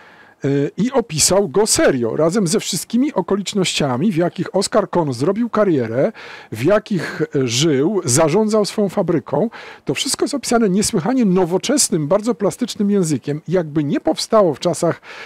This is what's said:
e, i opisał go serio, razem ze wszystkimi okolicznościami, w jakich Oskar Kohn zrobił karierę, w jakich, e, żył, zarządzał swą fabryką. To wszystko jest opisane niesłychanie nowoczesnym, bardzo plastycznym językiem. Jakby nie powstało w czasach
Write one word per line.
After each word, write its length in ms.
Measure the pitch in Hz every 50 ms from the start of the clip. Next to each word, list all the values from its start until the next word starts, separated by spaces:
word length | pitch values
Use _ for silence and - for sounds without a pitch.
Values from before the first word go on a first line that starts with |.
| - - - - - - _ _ -
e, 60 | 139 139 143 143 - -
i 140 | - 202 254
opisał 580 | 269 269 - - 156 143 - - 185 - - 156
go 180 | 127 190 220
serio, 480 | 214 - - 330 247 151 127 117 110 135
razem 320 | 139 156 165 175 226 196
ze 120 | 156 185 208
wszystkimi 540 | - - - 156 - - - 240 277 302 -
okolicznościami, 1000 | - 180 - 196 202 185 - - 202 180 - - - 165 135 127 131 170 226
w 40 | 170
jakich 400 | 156 175 165 - - - - -
Oskar 340 | 185 202 - - 220 196 -
Kohn 240 | - 175 160 143 127
zrobił 360 | 113 139 180 202 214 247 226
karierę, 600 | - 214 208 196 160 135 120 110 113 131 156 226 - - - - - - - -
w 120 | 113 107 123
jakich, 580 | 170 208 214 - - 214 165 135 - - - 156 - -
e, 120 | 143 131
żył, 540 | 120 113 123 156 170 143 127 143 180 220 185 160
zarządzał 600 | 143 120 151 165 151 151 214 220 208 214 214 208
swą 240 | - - 220 208 180
fabryką. 600 | - 208 180 165 170 139 - - 139 143 202 233 - - - - - - _
To 80 | - 135
wszystko 320 | - - 277 - - 359
jest 80 | 262 -
opisane 360 | 262 - - 247 233 233 196
niesłychanie 560 | 180 208 196 - - 180 143 208 262 262 233
nowoczesnym, 840 | 190 180 190 180 160 180 180 - - 285 294 - - - 160 151
bardzo 280 | 143 185 208 208 247 226
plastycznym 560 | - 208 180 - - 247 - - - 208 202
językiem. 500 | 202 196 180 160 151 117 - 147 147 156 -
Jakby 360 | - 165 185 165 151 143 160 147
nie 160 | 139 202 311
powstało 540 | - 320 - - - - 233 214 202 165 131
w 60 | -
czasach 420 | - 175 156 - 170 165 139 - - - - - -